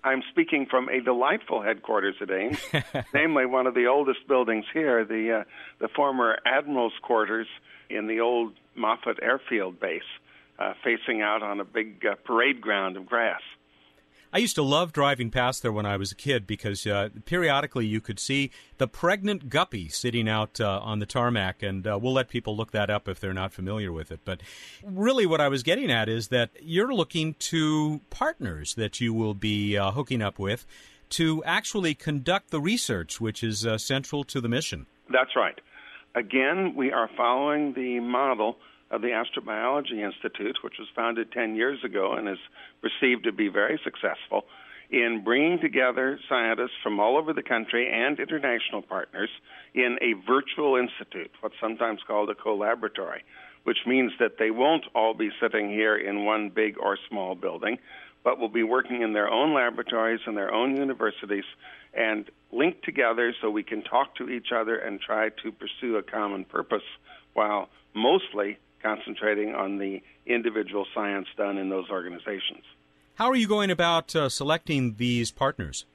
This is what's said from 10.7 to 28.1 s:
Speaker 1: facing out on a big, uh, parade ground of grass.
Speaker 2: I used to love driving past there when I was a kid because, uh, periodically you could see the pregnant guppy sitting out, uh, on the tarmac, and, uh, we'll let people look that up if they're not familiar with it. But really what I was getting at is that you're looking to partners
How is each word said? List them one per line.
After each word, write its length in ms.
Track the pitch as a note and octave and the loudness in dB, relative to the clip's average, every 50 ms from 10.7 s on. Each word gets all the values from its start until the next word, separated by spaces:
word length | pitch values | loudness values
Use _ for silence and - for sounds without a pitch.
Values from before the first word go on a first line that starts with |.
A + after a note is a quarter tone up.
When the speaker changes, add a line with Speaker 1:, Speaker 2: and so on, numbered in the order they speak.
| G2 - - | -4 -2 -2
Speaker 1:
facing 400 | A#2+ A#2 A#2 - - A#2+ A2 G#2+ | -2 -2 0 0 -4 -2 0 2
out 180 | G#2 G#2+ A2 | 0 0 0
on 180 | G#2+ G#2 G2+ G2+ | -2 -4 -4 -6
a 60 | G2 | -6
big, 400 | F#2+ - A#2 A2 A2 G2+ F#2 - | -4 -4 -4 -4 -4 -8 -4 -2
uh, 80 | G#2+ G2+ - _ | -2 -2 -2 _
parade 380 | - B2 A2+ A#2+ C#3 C#3 A#2+ | 0 2 4 4 4 2 0
ground 360 | G#2+ A2 G#2 G2 F#2+ F#2+ F#2 | 0 0 0 0 0 -2 -4
of 100 | G2 F#2 | -6 -6
grass. 340 | F#2+ A#2+ A#2 A#2 G#2+ F2 - - - - _ _ _ _ _ _ _ _ _ _ _ _ _ - _ - | -2 0 2 2 2 0 -2 -8 -14 -20 _ _ _ _ _ _ _ _ _ _ _ _ _ -18 _ 0
Speaker 2:
I 60 | F#3 | 0
used 160 | A#3 A3+ - | 0 2 2
to 80 | - D3 | 0 2
love 280 | C3+ C#3+ D#3 F3+ E3 | 4 4 4 2 2
driving 400 | - D3+ C#3+ C#3 C#3 B2 B2 A2 | 2 2 4 4 4 2 -2 0
past 300 | G#2+ B2+ B2 B2 C3 - | 2 2 2 2 0 0
there 100 | - A#2+ | -2 -2
when 140 | G#2+ G#2+ G#2 | 0 0 0
I 100 | G2+ G2+ | 0 0
was 160 | F#2+ G2 G2 | -2 -2 -6
a 40 | F#2+ | -8
kid 300 | - - C#3+ C3+ A#2 G2 | -6 -2 0 0 0 0
because, 400 | - G#2+ - - G#2 G2+ G2 - | -4 -6 -4 -4 -4 -4 -4 -2
uh, 220 | G#2+ G2+ G2+ G2 G#2+ - G#2+ - | 0 0 0 0 -2 -6 -12 -6
periodically 640 | - E3+ F3+ F3 D#3 C3+ C#3 D3 C#3+ - B2+ A2+ | -4 -2 0 2 2 2 2 0 -2 -2 -2 -2
you 160 | G#2+ G#2+ A2 | 0 -2 -4
could 180 | - - G#2 - | -4 -6 -8 -8
see 320 | - - C3+ C#3 C#3 B2+ - - - _ - - | -4 0 0 0 0 -2 -4 -16 -20 _ -2 -2
the 80 | C3 | -2
pregnant 600 | B2 - - - F3 G3 G#3 F#3+ G#3 G#3 F#3+ D3 | -2 -2 0 2 2 2 2 0 -2 -2 -2 -4
guppy 400 | B2+ A#2+ D3+ F3+ - - G2+ F2 | -2 0 0 0 0 -2 -10 -8
sitting 400 | D#2 - - - B2 A2+ A#2+ A2 | -6 -8 -4 -2 0 0 0 2
out, 320 | A2 A2 G#2+ G#2+ - _ - | 2 2 0 0 -2 _ -2
uh, 220 | A2+ G2+ F#2+ G2 G#2 | 0 0 0 0 -2
on 160 | A2 G#2+ G#2 | -4 -4 -4
the 60 | G#2 | -4
tarmac, 580 | - - C3 A#2+ A#2+ A#2+ G#2+ G2 F#2 F#2 _ G#2 | -2 0 0 2 2 2 2 0 -2 -4 _ -6
and, 240 | G2+ F#2+ F#2+ F#2 | -4 -4 -4 -2
uh, 100 | G#2+ G#2 G2 | -2 -2 0
we'll 100 | A#2 B2+ | 0 2
let 160 | C3 C3 B2 | 2 2 0
people 300 | - - A#2+ - A2 G#2+ | 0 -4 -6 -4 -4 -4
look 140 | G#2 A2+ - | -4 -6 -2
that 180 | - G#2+ G#2 G2 | 0 0 0 2
up 180 | G#2 G#2 _ | 0 -2 _
if 100 | - F#2 | -6 -8
they're 160 | - - F#2+ F#2+ | -6 -6 -6 -4
not 200 | F#2+ F#2+ F#2+ - | -4 -4 -6 -6
familiar 400 | - F#2 F#2+ G#2 A2 G#2 F#2 E2 | -8 -6 -4 -4 -4 -4 -6 -6
with 180 | D#2+ D2+ - | -8 -8 -10
it. 80 | F2 D#2+ _ | -12 -12 _
But 160 | - F#2+ - - - - - - - - - - | -8 -8 -8 -10 -18 -18 -18 -18 -20 -20 -18 -12
really 420 | G3+ F#3 F#3 G#3 A#3+ C4+ B3+ G#3 | -8 -2 2 2 4 4 6 4
what 140 | F3 D#3+ D3+ | 4 6 4
I 80 | D3 | 4
was 160 | C#3 C#3 C3+ A#2 | 4 4 2 2
getting 260 | D3+ F3 B3 C#4+ F#3+ | 2 2 2 2 2
at 200 | B2 A2+ A2 G#2+ | 2 2 2 2
is 180 | A2+ A#2 A2 - | 0 -2 -2 0
that 200 | B2+ A#2+ A#2+ A2+ _ - | 2 2 2 0 _ -16
you're 320 | - D#3+ E3 F3+ G#3+ C4 C4+ | -10 -2 0 0 2 2 2
looking 420 | G3+ D#3+ - - E3+ D#3 D#3+ D3+ | 0 0 0 0 -2 -2 -2 -4
to 680 | _ - - - D#3+ D#3 D3+ D3+ D#3 D3+ D3+ D3+ D3 - | _ -6 -2 0 2 2 4 2 2 2 0 0 -4 -6
partners 680 | _ | _